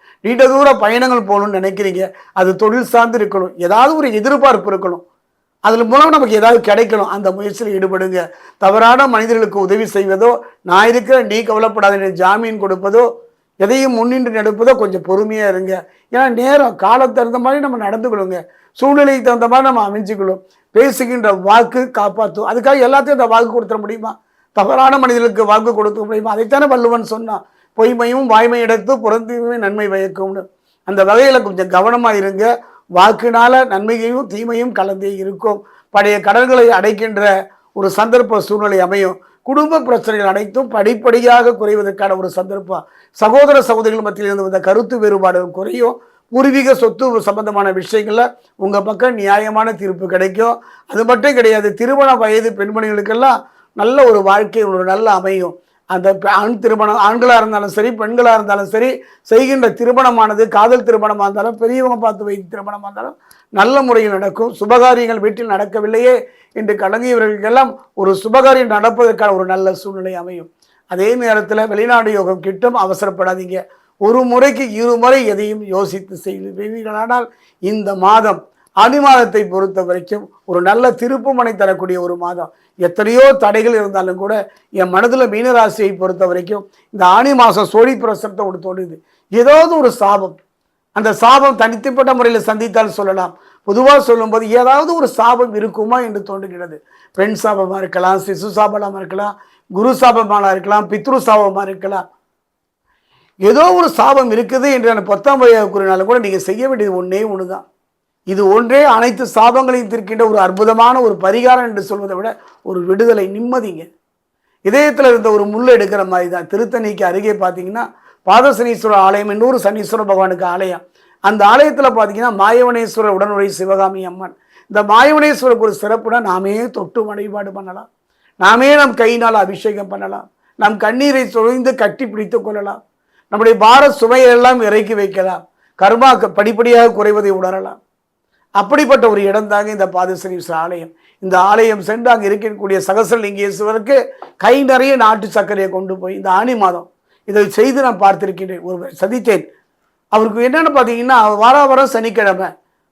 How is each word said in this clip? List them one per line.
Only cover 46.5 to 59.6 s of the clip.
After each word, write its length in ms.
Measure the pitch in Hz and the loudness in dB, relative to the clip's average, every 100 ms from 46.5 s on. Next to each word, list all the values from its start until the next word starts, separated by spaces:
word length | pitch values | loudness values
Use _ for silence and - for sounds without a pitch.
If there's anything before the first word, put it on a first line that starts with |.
| 269 269 262 | 2 2 2
சொத்து 460 | 226 185 262 226 | 0 -2 -4 -2
சம்பந்தமான 460 | 202 208 214 202 196 | -2 -4 -4 -2 -2
விஷயங்கள்ல 520 | 185 - 214 208 220 240 - _ - | -4 -4 -4 -2 -2 -2 -4 _ -8
உங்க 220 | 196 202 | -4 -2
பக்கம் 360 | 196 208 247 226 | -4 -2 -2 0
நியாயமான 520 | 196 202 214 214 226 | 0 0 0 -2 -2
தீர்ப்பு 320 | 175 196 175 185 | -4 -8 -8 -4
கிடைக்கும். 480 | 185 190 190 233 233 - _ _ | -2 -2 0 -2 -2 -10 _ _
அது 140 | 202 226 | -4 0
மட்டும் 300 | 240 277 247 | 2 2 2
கிடையாது, 280 | 233 214 208 | 2 2 -2
திருமண 360 | 202 240 277 269 240 | -4 -2 2 2 2
வயது 360 | 214 220 226 | 2 0 -2
பெண்மணிகளுக்கெல்லாம் 880 | 196 202 214 214 208 196 226 262 233 - _ _ - | -4 -6 -4 -4 -4 -4 0 0 0 -4 _ _ -4
நல்ல 200 | 214 277 247 | 0 4 4
ஒரு 160 | 214 | 4
வாழ்க்கை, 420 | 190 202 202 220 | 2 2 0 -2
ஒரு 200 | 208 185 | -2 -2
நல்ல 240 | 185 196 220 | -2 0 0
அமையும். 460 | 190 190 190 175 - _ _ - | 0 -2 -4 -6 -10 _ _ -8
அந்த 200 | 185 190 | -2 0
பெ-, 200 | 190 202 196 | 0 0 0
ஆண் 200 | 208 220 | -2 -2
திருமணம், 420 | 233 214 214 214 208 | -2 0 0 2 2
ஆண்களா 280 | 233 247 233 | 2 4 4
இருந்தாலும் 360 | 220 208 202 208 | 2 -2 -4 -4
சரி, 120 | 233 | -4
பெண்களா 440 | 220 214 240 240 | -4 -4 2 4
இருந்தாலும் 360 | 220 208 202 185 | 4 2 -4 -2
சரி, 160 | 220 254 254 - _ | -2 -2 -4 -12 _
செய்கின்ற 460 | - 226 262 269 | 0 2 2 2